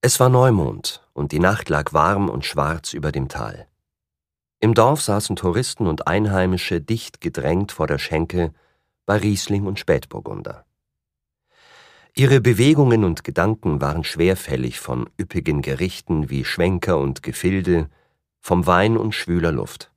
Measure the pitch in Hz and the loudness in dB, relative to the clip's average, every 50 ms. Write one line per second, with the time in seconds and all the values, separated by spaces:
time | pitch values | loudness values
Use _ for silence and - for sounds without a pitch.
0 | - 123 - - 127 127 127 127 127 131 117 98 78 64 50 - - - - - | 2 2 4 4 4 4 6 6 6 6 4 4 0 -2 -6 -6 -10 -10 -10 -10
1 | _ _ _ - 73 71 - 76 87 92 104 113 - - 80 73 73 - - 80 | _ _ _ -6 -6 -4 0 2 2 2 2 0 -2 -2 -2 -2 -2 0 0 2
2 | 76 87 101 98 101 82 53 65 69 - - 78 71 76 80 82 - - - 76 | 2 2 2 0 -2 -2 -4 -6 -8 -6 -2 -2 -2 -2 -2 -6 -8 -10 -10 -6
3 | 76 76 69 71 67 65 - - 58 53 - - - _ _ _ _ _ _ _ | -6 -4 -4 -4 -6 -6 -6 -8 -10 -10 -10 -14 -18 _ _ _ _ _ _ _
4 | _ _ _ _ _ _ _ _ _ _ _ _ - 110 113 117 113 123 147 156 | _ _ _ _ _ _ _ _ _ _ _ _ 2 4 6 6 6 6 4 2
5 | - - 104 104 104 - 101 - - 90 85 110 127 - - _ 113 90 78 76 | 0 -2 -2 -2 -2 -4 -6 -2 -2 -2 0 0 -2 -4 -4 _ -2 -2 -2 -2
6 | - - 82 101 107 104 98 95 92 92 92 87 - - 95 85 73 - 113 113 | -2 -2 0 0 0 2 2 2 2 2 0 -2 -2 -4 -4 -4 -2 -4 -6 -6
7 | - - _ _ - 85 71 - 65 69 82 92 101 101 - - 80 73 73 69 | -6 -12 _ _ -10 -8 -8 -4 -2 0 0 0 -2 -4 -4 -4 -2 -2 -2 -4
8 | - - 82 78 82 82 - 90 85 78 - _ _ _ _ _ _ _ _ _ | -4 -2 -2 -2 -2 -2 -2 -2 -2 -2 -4 _ _ _ _ _ _ _ _ _
9 | _ - 101 104 92 107 104 92 - - 101 101 101 98 95 - - - 82 65 | _ 0 0 2 2 0 0 0 -2 -2 -2 -2 -2 -4 -6 -6 0 0 0 0
10 | - _ - 50 - 53 50 50 50 50 50 - _ _ _ _ _ _ _ _ | 0 _ -14 -14 -12 -12 -12 -12 -12 -14 -16 -16 _ _ _ _ _ _ _ _
11 | _ _ _ _ _ _ _ _ _ _ _ _ _ _ _ - - _ _ _ | _ _ _ _ _ _ _ _ _ _ _ _ _ _ _ -20 -20 _ _ _
12 | _ _ _ - 135 131 135 131 104 120 120 95 120 143 156 147 143 127 117 113 | _ _ _ 2 4 6 6 6 6 4 4 4 6 4 6 6 6 6 6 4
13 | 104 90 82 78 - - - - 85 101 110 107 - 87 76 71 69 71 73 82 | 4 2 0 -2 -6 -6 -2 0 2 0 0 0 -2 -2 -2 0 -2 -2 -2 -4
14 | 76 - - 80 82 92 92 92 - - 69 64 64 62 - - - - 64 62 | -4 -6 -2 2 2 2 2 0 -2 -6 -4 -4 -4 -4 -6 -8 -10 -8 -6 -6
15 | 58 - _ _ 104 - - 90 73 - 76 71 69 69 67 65 87 92 - - | -6 -8 _ _ -12 -6 -6 -6 -4 -2 -2 -2 -2 -4 -4 -4 -4 -6 -6 -10
16 | - _ 87 78 76 69 69 69 65 - - - 85 90 95 87 - - 90 76 | -6 _ -2 -2 -2 -2 -4 -4 -4 -4 -2 0 0 0 0 0 0 0 0 0
17 | 69 69 67 - - - - - - 87 95 95 90 87 90 85 80 76 _ _ | 0 -2 -4 -6 -10 -10 -10 -4 -2 -2 -2 0 0 2 2 2 0 -2 _ _
18 | _ _ _ _ _ _ _ _ _ - 185 - 175 - 90 87 98 107 113 110 | _ _ _ _ _ _ _ _ _ 0 0 2 4 4 4 4 4 4 2 0
19 | 107 110 107 - - - 85 87 82 82 78 62 50 50 - - - _ _ | 0 -2 -4 -6 -4 -2 -2 0 0 0 -2 -2 -6 -8 -12 -18 -20 _ _